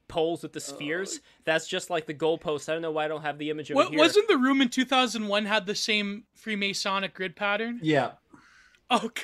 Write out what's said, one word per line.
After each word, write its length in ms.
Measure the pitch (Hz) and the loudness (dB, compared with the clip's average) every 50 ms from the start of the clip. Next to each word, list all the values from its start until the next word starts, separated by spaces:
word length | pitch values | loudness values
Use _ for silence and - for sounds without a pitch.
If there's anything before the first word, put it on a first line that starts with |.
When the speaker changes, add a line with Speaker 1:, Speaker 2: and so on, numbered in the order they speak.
| _ - | _ -6
Speaker 1:
poles 340 | - 165 160 165 170 156 | -2 0 0 0 0 -4
with 100 | - 147 | -8 -10
the 80 | - 147 | -12 -12
spheres? 600 | - - 139 139 147 147 160 180 196 190 - 285 | -12 -12 -12 -10 -6 -6 -4 -4 -4 -6 -10 -12
Speaker 2:
Oh. 40 | - _ _ _ - | -14 _ _ _ -2
Speaker 1:
That's 200 | 160 160 160 160 | 0 0 0 -2
just, 220 | - 180 185 - - | -4 -6 -6 -4 -4
like, 160 | 175 160 156 | -4 -4 -4
the 60 | - 151 | -6 -4
goalposts. 540 | 135 160 160 165 156 - 170 151 139 - 156 | -2 0 0 0 0 -2 -4 -4 -4 -4 -4
I 60 | 160 | -4
don't 80 | 165 | -4
know 80 | 165 160 | -2 -4
why 160 | 156 156 151 | -2 -2 -2
I 20 | 151 | -2
don't 140 | 156 151 | -4 -4
have 160 | 156 147 147 147 | -6 -6 -6 -4
the 100 | 147 151 | -4 -6
image 220 | 151 156 143 - | -4 -6 -4 0
over 60 | 147 | 2
Speaker 2:
What, 120 | 277 330 - | 2 2 4
Speaker 1:
here. 80 | - 294 | 4 4
Speaker 2:
wasn't 300 | 311 339 - 415 440 440 | 6 6 6 6 4 6
the 80 | 359 | 4
room 240 | 262 247 269 277 269 | 4 4 4 4 4
in 80 | 269 247 | 4 2
two 160 | - 262 254 | 2 0 0
thousand 420 | - 269 262 254 226 196 226 214 202 | 2 4 2 2 2 0 -2 -2 0
one 180 | 202 208 214 | 0 0 2
had 180 | 196 214 214 185 | 2 2 0 0
the 100 | 202 202 | 0 -4
same 500 | - - - 214 208 202 202 202 214 - _ _ _ | -2 0 0 0 0 0 -2 -4 -8 -12 _ _ _
Freemasonic 760 | - 226 214 202 202 196 185 - - 202 190 196 196 180 - | -8 -6 -4 -2 -2 -2 -4 -2 -2 -2 0 0 -2 -4 -6
grid 200 | - 185 180 151 | -6 -8 -8 -6
pattern? 460 | - 208 202 202 208 226 233 240 240 | -2 -2 0 0 0 -2 -4 -6 -2
Speaker 3:
Yeah. 300 | 156 156 151 135 120 - - - _ _ - - - _ _ _ _ _ _ _ _ - | 0 2 4 4 2 0 -4 -10 _ _ -20 -20 -20 _ _ _ _ _ _ _ _ 0
Speaker 2:
Oh, 200 | 247 208 226 220 - - | 0 0 0 -2 -8 -8